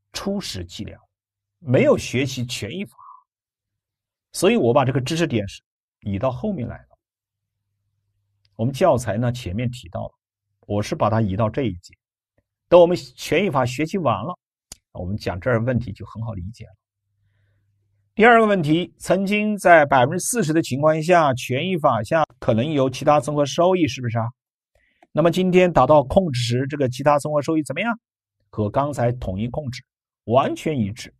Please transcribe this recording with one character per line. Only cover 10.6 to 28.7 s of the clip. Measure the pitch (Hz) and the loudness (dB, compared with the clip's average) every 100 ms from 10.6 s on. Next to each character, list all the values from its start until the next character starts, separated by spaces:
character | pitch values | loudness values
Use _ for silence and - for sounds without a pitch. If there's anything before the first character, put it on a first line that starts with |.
| - | -6
我 | 104 | -4
是 | 104 165 | -4 -2
把 | 110 | 0
它 | 110 | 2
移 | 104 95 | 0 0
到 | 110 | -2
这 | 143 | -2
一 | 123 90 | -4 -6
节。 | - _ _ _ _ _ _ _ - | -16 _ _ _ _ _ _ _ 4
等 | 175 | 8
我 | 170 | 8
们 | 175 135 - | 4 -6 -14
权 | - 156 202 | -2 0 0
益 | |
法 | 139 123 | 0 -2
学 | 127 160 | -2 -4
习 | 196 | -2
完 | 139 98 | -2 -2
了， | 104 - _ _ _ - _ | -4 -12 _ _ _ -20 _
我 | - 92 | -12 -8
们 | 104 | -6
讲 | - 92 | -6 -6
这 | 127 | -2
儿 | 113 | -2
问 | 120 120 | 0 -2
题 | - | -4
就 | 98 104 | -12 -14
很 | 107 | -12
好 | 110 | -10
理 | 92 90 | -10 -12
解 | 120 - | -14 -20
了。 | _ _ _ _ _ _ _ _ _ _ _ _ _ _ | _ _ _ _ _ _ _ _ _ _ _ _ _ _
第 | - 226 | 4 6
二 | 233 | 6
个 | 214 | 4
问 | 196 | 2
题， | 147 160 185 _ | 2 0 -2 _
曾 | - 190 196 | -2 -2 0
经 | 208 214 208 | -2 -2 0
在 | 185 165 143 | 6 6 6
百 | 139 127 | 4 2
分 | |
之 | 175 | 0
四 | - 240 | -4 -2
十 | 151 | 0
的 | 160 | 0
情 | - 131 | 0 0
况 | 156 160 | 0 0
下， | 156 175 151 127 | 2 4 4 0
权 | - 127 180 | -4 -4 -2
益 | 180 | 0
法 | 143 113 | 2 0
下 | 110 160 151 _ | 0 0 0 _
可 | - | -2
能 | 110 156 | 0 0
有 | 147 131 | 0 0
其 | 127 147 | 0 2
他 | 147 | 2
综 | 147 | 2
合 | 147 143 | -2 -2
收 | - 175 190 | 2 2 2
益， | 143 | 0
是 | 131 | -2
不 | 123 | -6
是 | 117 | -4
啊？ | 117 - _ _ _ _ _ _ _ | -6 -8 _ _ _ _ _ _ _
那 | 151 | 0
么 | 165 | 0
今 | 175 185 | 2 2
天 | 180 180 | 4 4
达 | 151 127 | 4 6
到 | 151 | 4
控 | 135 - 180 | 4 0 0
制 | 123 | -2
时， | 117 120 135 | -2 -2 -2
这 | 147 | -2
个 | 127 | -2
其 | 123 | 0
他 | 147 147 | 2 2
综 | 151 | 0
合 | 147 | -4
收 | 139 160 | -2 -2
益 | |
怎 | 147 | -4
么 | 143 | -4
样？ | 226 233 _ _ _ _ _ | -4 -4 _ _ _ _ _
和 | - | -4
刚 | 104 | -2